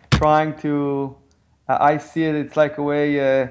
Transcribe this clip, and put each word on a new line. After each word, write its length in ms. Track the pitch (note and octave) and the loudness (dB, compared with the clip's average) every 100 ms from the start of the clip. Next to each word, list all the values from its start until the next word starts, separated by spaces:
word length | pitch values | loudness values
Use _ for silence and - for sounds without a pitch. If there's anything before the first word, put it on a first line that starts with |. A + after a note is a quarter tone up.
| _ | _
trying 480 | - D3+ D3+ D#3 D#3 | 0 4 2 2 -4
to, 580 | D3+ C#3+ C#3+ C#3 C#3 - _ _ _ _ - | -4 -2 -2 -4 -6 -10 _ _ _ _ -4
uh, 100 | C3 | 2
I 180 | C#3+ D3+ | 2 2
see 260 | - E3 | -2 -4
it, 100 | D#3+ | -2
it's 220 | D3+ D3 D#3 | -2 -2 0
like 200 | D3 D3 | 0 0
a 60 | |
way, 600 | D3 D3 D3 C#3+ C3+ C3+ | -4 -2 0 0 0 0
uh, 60 | B2+ | -2